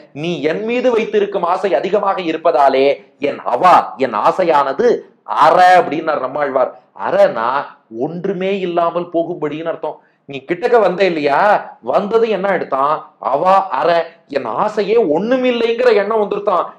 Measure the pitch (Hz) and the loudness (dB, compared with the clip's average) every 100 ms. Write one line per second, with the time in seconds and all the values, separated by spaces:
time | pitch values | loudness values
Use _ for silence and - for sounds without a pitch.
0 | - 143 170 160 143 185 220 247 254 226 | -4 -10 -6 -4 -2 -4 -4 -2 0 0
1 | 220 214 202 190 170 185 196 160 196 202 | 0 0 0 -2 -2 0 0 0 0 -2
2 | 196 190 170 160 170 156 139 131 139 131 | 0 -2 -4 -2 0 4 4 4 2 0
3 | - - 139 - 98 123 180 127 - - | -6 -8 -6 -6 -4 2 6 6 4 -2
4 | 127 107 143 165 170 147 135 135 240 180 | -4 0 0 0 2 2 2 0 0 0
5 | - _ - 107 156 170 180 180 165 151 | -4 _ -6 2 4 6 6 6 4 -2
6 | 160 147 127 147 143 131 123 - _ - | -4 -4 -4 -4 -2 0 -2 -4 _ -10
7 | 110 185 196 117 117 139 131 - _ 113 | -2 2 2 2 -2 -2 -6 -14 _ -8
8 | 151 175 185 175 190 202 180 170 170 170 | -6 -6 -6 -4 -4 -4 -2 -2 0 -2
9 | 175 165 165 165 151 151 165 139 156 - | -4 -4 -4 -6 -6 -6 -8 -8 -8 -12
10 | _ _ - 139 - 175 240 240 190 180 | _ _ -14 -12 -8 -4 2 2 2 2
11 | 190 160 143 143 202 190 - - 113 156 | 0 0 0 2 2 2 -2 -12 -2 -2
12 | 202 226 226 190 196 175 - 135 139 151 | 0 0 0 -2 -2 -2 -2 -2 -2 -2
13 | - - 104 139 185 196 190 131 160 170 | -6 -8 -4 0 2 2 2 -2 0 0
14 | 165 - - 139 120 127 208 214 196 233 | -2 -10 -8 -6 -4 -4 -4 -2 0 0
15 | 185 160 220 262 254 240 226 233 247 208 | 2 0 0 0 0 0 -2 0 2 2
16 | 196 220 202 202 208 175 147 | 0 -2 -2 -4 -2 -2 -2